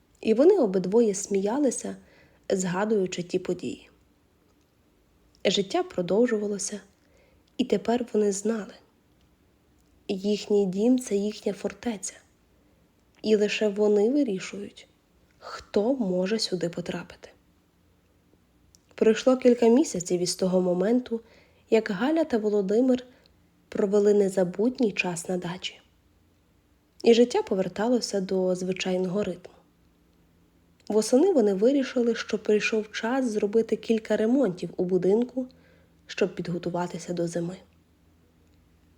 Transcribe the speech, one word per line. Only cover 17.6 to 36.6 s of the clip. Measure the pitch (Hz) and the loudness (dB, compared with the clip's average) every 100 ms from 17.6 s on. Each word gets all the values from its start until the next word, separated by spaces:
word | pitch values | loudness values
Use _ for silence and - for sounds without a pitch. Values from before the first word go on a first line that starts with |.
| _ _ _ _ _ _ _ _ _ _ _ _ _ - | _ _ _ _ _ _ _ _ _ _ _ _ _ 0
Пройшло | 220 220 262 262 | 2 4 2 4
кілька | 254 240 226 | 4 4 6
місяців | 247 320 180 170 180 | 4 2 -4 -4 -2
із | 180 - | -2 -2
того | 185 185 | 0 2
моменту, | 180 180 196 247 247 226 - _ _ _ - | 2 0 2 0 -2 -8 -10 _ _ _ 0
як | 220 220 | 0 0
Галя | 185 262 320 | -2 0 0
та | 311 226 | 0 -2
Володимир | 214 208 190 214 254 254 - - _ _ _ _ - | 0 0 0 2 2 0 -4 -20 _ _ _ _ -10
провели | - 208 208 208 | -4 0 2 4
незабутній | 202 190 196 180 180 233 247 226 | 4 2 0 -2 0 -2 0 -2
час | 190 180 170 - | -2 -4 -6 -6
на | 180 | -6
дачі. | 175 185 - - _ _ _ _ _ _ _ _ _ _ _ - | -6 -10 -12 -16 _ _ _ _ _ _ _ _ _ _ _ 0
І | - | 4
життя | 233 240 415 | 6 4 0
поверталося | 427 190 185 190 226 240 - 202 | -2 -2 -4 -2 0 0 -2 -4
до | 185 190 185 180 | -2 -2 0 -2
звичайного | 185 185 185 185 185 202 | -4 -4 -2 -2 -2 -4
ритму. | 196 170 - - _ _ _ _ _ _ _ _ _ _ _ _ - | -4 -8 -14 -20 _ _ _ _ _ _ _ _ _ _ _ _ -2
Восени | 214 214 254 381 | 0 4 4 6
вони | 302 208 | 4 4
вирішили, | 190 233 285 254 254 233 226 | 4 4 2 0 0 0 -2
що | - 214 | -4 -4
прийшов | - 214 - 220 208 | 0 2 2 -2 -4
час | - 226 269 254 | -6 -4 -2 -2
зробити | 208 208 226 226 214 | -2 0 0 0 -2
кілька | - 220 - 214 | 0 -2 0 0
ремонтів | 220 269 220 175 175 - | 2 2 2 -2 -6 -4
у | 185 | 0
будинку, | 185 180 214 247 262 254 - _ _ _ _ - | 2 4 2 0 -4 -8 -12 _ _ _ _ -10
щоб | - 190 - | -4 -4 -4
підготуватися | 175 170 | -8 -6